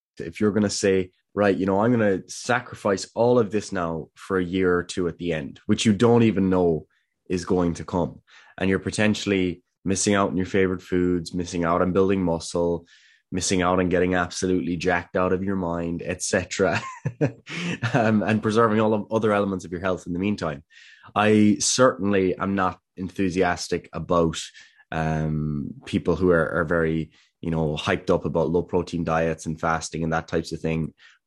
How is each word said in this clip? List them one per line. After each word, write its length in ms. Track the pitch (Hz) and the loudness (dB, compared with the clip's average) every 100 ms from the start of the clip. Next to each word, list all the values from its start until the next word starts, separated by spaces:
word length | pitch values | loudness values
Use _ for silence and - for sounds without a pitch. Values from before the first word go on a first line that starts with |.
| _ - | _ -14
if 220 | 57 - | -12 -2
you're 120 | 107 | 0
gonna 180 | 98 101 | 2 0
say, 400 | - 101 95 90 _ _ | 0 2 2 0 _ _
"Right, 220 | 98 101 92 | 0 2 2
you 100 | 95 | 2
know, 140 | 98 | 2
I'm 100 | 117 | 2
gonna 380 | 120 107 92 - | 2 2 0 -4
sacrifice 840 | - - 120 - - 107 98 - | -10 -4 -4 -4 -6 -2 -2 -4
all 260 | - 117 123 | 0 2 4
of 100 | 104 | 2
this 220 | 104 - | -2 -4
now 360 | 95 85 80 - | -4 -4 -6 -10
for 240 | - - 95 | -16 -4 -2
a 60 | |
year 320 | 87 95 90 87 | -2 0 2 0
or 80 | |
two 240 | 87 - 87 | -2 -4 -4
at 100 | - | -4
the 140 | 87 | -4
end," 260 | 78 69 - - | -4 -6 -8 -2
which 180 | 107 | 0
you 80 | 113 | 2
don't 280 | 98 117 120 | 4 4 6
even 260 | 113 98 95 | 4 4 2
know 380 | 92 87 78 - _ _ _ - | 4 2 0 -4 _ _ _ -6
is 160 | 90 | -4
going 300 | 87 90 87 | 0 0 0
to 100 | 80 | -2
come. 360 | 82 92 73 - _ - - - | -4 -2 -2 -6 _ -20 -20 -4
And 120 | 95 | 0
you're 80 | 95 | 0
potentially 840 | 95 101 107 104 101 98 92 85 _ _ | -2 0 0 0 0 0 0 -4 _ _
missing 300 | 92 95 107 | -4 0 2
out 160 | 101 98 | 4 2
on 60 | 90 | 0
your 100 | 90 | 0
favorite 360 | 101 92 92 | 2 2 0
foods, 520 | - 92 90 90 82 | -2 0 2 0 -2
missing 300 | 90 87 90 | -6 -6 -2
out 180 | 82 87 | 0 2
on 100 | 92 | 2
building 300 | 92 95 98 | 2 2 2
muscle, 640 | 90 82 - 87 85 85 - _ _ _ _ | 0 -2 -4 -2 0 -2 -6 _ _ _ _
missing 300 | 92 - 92 | -6 -2 0
out 180 | 90 92 | 2 2
on 80 | 90 | 2
getting 260 | 87 90 | 2 2
absolutely 600 | 92 87 - 92 90 82 85 | 0 -2 -2 -2 0 -2 -2
jacked 400 | 87 87 - 92 | 0 0 -2 -2
out 160 | 92 | 0
of 100 | 92 | 0
your 140 | 95 98 | -2 -4
mind, 460 | 85 85 85 85 | -4 -4 -4 -6
et 180 | - 92 | -6 -6
cetera, 580 | - 101 85 - 92 107 - - - - 143 - | -2 -2 -2 0 0 0 -6 -10 -8 -4 -4 -4
<laughs> 580 | - 165 175 - 117 | -12 -8 -6 -4 -2
um, 280 | 135 110 107 | 0 2 2
and 200 | 92 110 | 2 0
preserving 380 | 110 107 117 107 | 2 2 4 4
all 140 | 110 | 2
of 160 | 107 101 | 0 -2
other 220 | 110 110 | 0 2
elements 320 | 101 101 92 | 2 0 -4
of 80 | 85 | -6
your 80 | 87 | -6
health 260 | 95 90 - | -4 -4 -4
in 60 | |
the 60 | 87 | -2
meantime. 440 | 101 101 85 71 - - - - - | -2 -2 -4 -6 -12 -20 -20 -20 -6
I 420 | 104 107 107 107 - | 2 4 6 6 4
certainly 800 | - - 127 - 98 101 92 - | 0 4 4 2 0 2 2 0
am 160 | 98 | -2
not 240 | 98 92 87 _ - | 0 -2 -4 _ -12
enthusiastic 960 | 92 - 95 87 90 87 - 85 - | -10 -4 -2 0 0 0 -4 -6 -6
about, 480 | 85 80 87 82 80 - - - _ _ | -10 0 2 2 0 -10 -16 -20 _ _
um, 800 | 80 78 78 78 78 76 73 - - | -4 -2 -2 -2 -2 -4 -4 -8 -10
people 320 | - 98 90 80 | -6 -2 0 2
who 140 | 90 | 4
are, 180 | 85 78 82 | 4 2 0
are 40 | |
very, 460 | 80 85 80 80 78 _ _ _ | 0 2 2 0 -4 _ _ _
you 100 | 82 | -4
know, 240 | 80 78 | -2 -2
hyped 340 | 73 - 90 - | -2 -2 -2 0
up 160 | 85 | 0
about 260 | 85 80 78 | 0 -2 0
low 120 | 87 | 0
protein 420 | 85 90 82 85 | -2 -4 -4 -4
diets 420 | 82 80 82 80 82 | -2 0 0 -2 -8
and 140 | 78 | -4
fasting 420 | 82 80 - 80 | -2 -2 -4 -6
and 100 | 82 | -4
that 160 | 80 - | -4 -2
types 240 | 85 82 | -4 -4
of 80 | 82 | -6
thing, 340 | 80 80 76 - - _ | -4 -4 -4 -10 -20 _